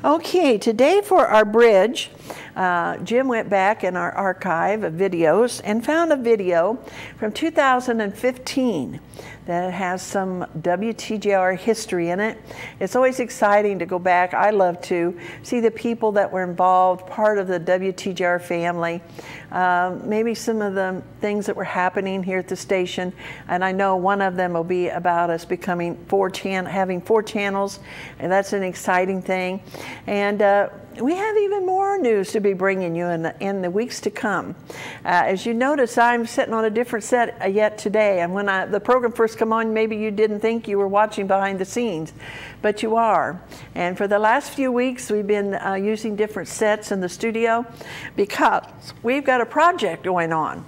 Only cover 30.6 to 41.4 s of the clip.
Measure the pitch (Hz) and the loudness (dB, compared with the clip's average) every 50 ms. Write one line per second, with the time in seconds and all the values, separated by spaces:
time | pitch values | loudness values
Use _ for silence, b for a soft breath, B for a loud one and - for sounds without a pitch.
30.6 | 196 - - - - - - - 226 277 349 370 415 440 415 427 403 392 403 403 | 2 0 -4 -14 -20 -18 -8 -4 -2 -2 -2 0 -2 0 2 2 2 2 0 -2
31.6 | 370 370 370 381 392 392 403 392 320 240 220 202 190 - - 214 196 202 196 175 | 0 0 0 0 0 0 0 0 2 2 2 2 0 -2 -2 0 0 0 0 2
32.6 | 190 196 190 190 185 170 165 170 175 175 170 165 165 160 - - 202 196 196 196 | 0 0 0 0 -2 -2 -2 -2 -2 -2 -2 -2 -2 -4 -6 -4 -6 -4 -4 -2
33.6 | 185 175 175 208 240 247 - - - 208 - - - 185 190 165 - - - - | -4 -2 -2 -2 -2 -4 -8 -6 -6 -6 -6 -4 -4 -2 -2 -2 -4 -6 -12 -14
34.6 | B B B B B B B B B 180 175 175 139 - 196 185 - 233 226 233 | B B B B B B B B B 2 4 4 4 2 0 0 -2 -2 0 0
35.6 | 254 277 302 285 254 226 - 240 233 240 240 233 233 233 - - 254 - 220 220 | 2 2 2 2 2 2 4 4 4 6 4 2 0 -2 -2 -2 0 0 0 0
36.6 | 220 220 208 233 247 - - 214 202 - 254 240 233 - - - - 196 196 208 | 0 0 0 0 -2 -2 -4 -6 -2 0 2 2 2 0 -2 -4 -4 0 2 2
37.6 | 214 214 214 - - 214 196 214 214 202 196 175 170 170 180 202 202 202 190 190 | 2 2 0 -2 -4 0 2 2 4 4 4 2 0 0 -2 -2 0 0 0 0
38.6 | 185 190 196 202 - - 247 254 240 233 233 - 226 220 226 - 233 226 220 226 | 0 -2 -2 -2 2 4 2 4 2 0 2 2 0 0 2 -2 0 0 0 0
39.6 | 226 226 220 220 220 220 220 214 214 220 202 202 220 220 214 208 226 226 226 233 | 0 0 0 0 0 0 -2 -4 -4 -4 0 0 0 0 0 0 0 0 -2 -2
40.6 | 220 220 202 196 202 196 196 202 214 214 - 220 196 190 190 196 | -4 -2 0 0 0 2 4 2 2 2 0 -6 0 0 2 2